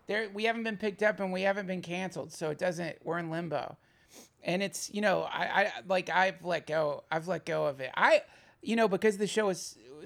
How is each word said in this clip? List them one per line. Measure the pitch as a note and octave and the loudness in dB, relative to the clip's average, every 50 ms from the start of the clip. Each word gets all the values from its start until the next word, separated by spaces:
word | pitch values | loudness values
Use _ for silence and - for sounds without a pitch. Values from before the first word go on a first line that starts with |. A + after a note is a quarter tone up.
| _ | _
there, | - G3+ G#3+ A3+ G3+ G3 | -4 -2 -2 -2 -4 -4
we | G#3 A3 | 0 0
haven't | A3+ A3+ A#3 A3+ | 0 0 0 -2
been | A3+ G#3+ | -4 -4
picked | F#3 A3 G#3+ G3+ - G#3+ | -2 -2 -4 0 2 2
up | G#3+ G#3+ - | 2 2 2
and | G3 F#3 | -2 -2
we | F#3 F#3 F#3+ | 0 2 2
haven't | G3 G3 G3+ G3 | 2 2 0 -2
been | F3+ F#3 F3+ | -4 -4 -4
canceled, | - E3 F3 F3+ F#3+ F#3 - - - D#3+ - | -4 -6 -6 -4 -4 -6 -6 -8 -10 -10 -8
so | - E3+ D#3 | -4 -4 -4
it | D3+ | -2
doesn't, | - F3+ F#3 E3+ E3 E3+ D#3 - - - | 0 0 -2 0 -2 -4 -6 -8 -8 -6
we're | - E3 F3 | -4 -4 -4
in | E3+ D#3+ | -4 -4
limbo. | D#3+ E3 F3 D#3+ D3+ C3+ - - - - _ _ _ _ _ _ - - - - _ _ - | -4 -4 -4 -2 -4 -4 -4 -6 -10 -14 _ _ _ _ _ _ -20 -20 -20 -20 _ _ -4
And | E3 E3+ F#3 | -2 -2 0
it's, | G3+ F#3+ G3 - - - - | -2 -4 -4 -6 -8 -6 -2
you | G3+ | 0
know, | G#3+ G3+ F3+ E3 D#3+ | 2 4 4 2 0
I, | D#3+ - - F3+ | -2 -2 -2 -2
I, | - - F#3 G3+ G3+ - A#3+ A#3 | 0 2 2 2 2 0 -4 -2
like, | F#3 F#3+ F#3 D#3+ - | 0 0 0 0 2
I've | D#3+ F3+ F#3+ F#3+ F#3 F3+ E3+ | 2 4 4 2 0 -2 -4
let | F3+ E3+ D#3 - | -4 -4 -4 -2
go, | - D3+ D#3+ D#3 D3 C#3 B2+ - - | 0 0 2 2 0 -2 -4 -4 -4
I've | D#3 E3 D#3+ | -4 -4 -2
let | F3+ F3+ D#3+ - | -2 -4 -4 -2
go | F3 D#3+ D#3 D3+ | -2 0 0 0
of | D3+ C3+ C3 | 0 -2 -4
it. | C3 - - | -6 -6 0
I, | - G3+ C4+ D#4+ - - - - - - - _ _ | 4 6 6 6 6 4 0 -14 -20 -20 -20 _ _
you | - - A3+ | -4 0 4
know, | A#3 A3+ | 4 4
because | G3+ G3 F#3 - A3 G3+ | 4 4 4 4 4 4
the | F#3+ G#3+ | 4 0
show | F#3+ - A3 G#3+ G3 | 0 2 2 2 2
is | F3+ - - - - A2+ G#2+ B2 C#3 D3+ F3 | 0 -2 -4 -10 -12 -16 -18 -20 -18 -16 -16